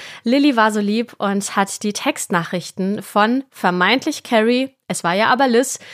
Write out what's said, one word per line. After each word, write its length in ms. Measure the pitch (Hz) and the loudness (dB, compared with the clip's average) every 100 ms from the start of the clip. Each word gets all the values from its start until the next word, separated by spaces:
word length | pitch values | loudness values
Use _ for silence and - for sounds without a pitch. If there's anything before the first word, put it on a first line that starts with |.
| - - | -18 -8
Lilly 320 | 233 277 294 233 | 0 2 4 4
war 160 | 220 | 2
so 80 | 208 | 2
lieb 340 | 202 220 233 - | 0 -2 -4 -4
und 360 | 202 202 - - | -2 -2 -2 -2
hat 280 | 196 - | -2 -4
die 100 | 214 | -6
Textnachrichten 1120 | 202 285 302 - 175 165 180 - - 190 208 | -4 -4 -4 -2 -4 -2 -6 -8 -4 -4 -4
von 400 | - 208 214 262 - | -2 0 2 0 -4
vermeintlich 720 | - 185 180 180 262 320 - | -4 -2 2 2 2 0 -6
Carrie, 520 | - 226 220 247 269 _ - | 0 2 4 2 -2 _ -10
es 160 | 180 | -4
war 100 | 170 | -2
ja 140 | 190 220 | 2 2
aber 200 | 247 269 | 4 4
Liz, 300 | 233 269 - - | 2 0 -4 -16